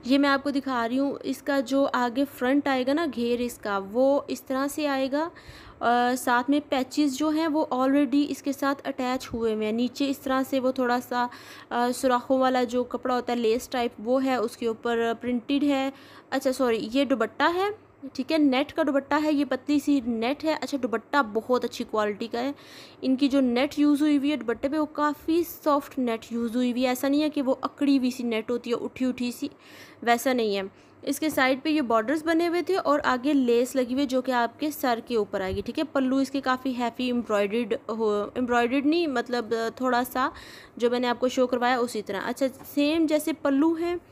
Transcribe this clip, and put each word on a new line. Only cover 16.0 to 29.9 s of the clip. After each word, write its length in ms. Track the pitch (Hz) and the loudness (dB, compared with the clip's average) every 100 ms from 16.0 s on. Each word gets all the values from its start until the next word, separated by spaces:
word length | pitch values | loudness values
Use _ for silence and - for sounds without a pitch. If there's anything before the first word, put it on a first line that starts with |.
| - - - | -20 -20 -6
अच्छा 200 | 262 262 | -2 -2
सॉरी, 240 | 262 254 226 | 0 0 0
ये 280 | 214 254 | 0 0
दुपट्टा 420 | 269 254 220 - 294 | 2 2 0 0 0
है, 280 | 349 392 415 - - 269 | 2 -2 -4 -14 -18 -14
ठीक 180 | - 247 | -8 0
है, 60 | 320 | 4
नेट 340 | 294 254 294 | 4 4 0
का 100 | - | 0
दुपट्टा 340 | 302 277 269 285 | 0 0 0 0
है, 180 | 302 | 2
ये 100 | 285 | 0
पतली 360 | 285 254 - 294 | 0 -4 0 0
सी 200 | 285 285 | 2 0
नेट 440 | 233 226 233 294 | 2 -2 -2 -2
है। 100 | 311 | -2
अच्छा, 240 | 302 254 277 | -2 -2 -4
दुपट्टा 440 | 240 220 - 285 | -2 -4 -2 -2
बहुत 420 | 226 208 220 247 | 0 -2 0 0
अच्छी 200 | 233 - | 0 -6
क्वालिटी 440 | 233 220 208 208 - | -4 -2 -2 -2 -6
का 100 | 233 | -4
है, 160 | 262 285 - - - - | -4 -6 -16 -20 -20 -6
इनकी 240 | 262 254 277 | -2 2 4
जो 120 | 277 | 4
नेट 380 | 254 240 294 294 | 2 2 0 2
यूज़ 240 | 294 285 | 2 4
हुई 140 | 302 294 | 4 2
हुई 140 | 277 | 2
है 60 | 294 | -2
दुपट्टे 320 | 233 226 285 | -2 -2 -2
पे, 100 | 311 | 0
वो 80 | 302 | -2
काफ़ी 580 | 302 294 285 - 330 | 0 -2 -2 0 0
सॉफ्ट 540 | 330 - 311 285 285 - | 0 -2 0 0 0 -4
नेट 220 | 247 226 - | -2 -2 -4
यूज़ 240 | 233 233 233 | -4 -2 0
हुई 140 | 247 | 0
हुई 120 | 240 | 2
है। 100 | 254 | 0
ऐसा 160 | 254 277 | 0 2
नहीं 120 | 285 | 2
है 100 | 302 | 2
कि 120 | 294 | 0
वो 100 | 254 | 0
अकड़ी 440 | 262 - - 285 277 | 0 -4 -2 2 4
हुई 140 | 247 | 2
सी 120 | 247 | -2
नेट 280 | 240 220 220 | -4 -4 -2
होती 200 | 240 233 | -6 -2
है, 60 | 233 | -4
उठी 280 | - - | -4 -2
उठी 280 | 254 247 247 | -2 -2 -6
सी, 180 | 240 277 - - - - | -4 -10 -10 -20 -20 -20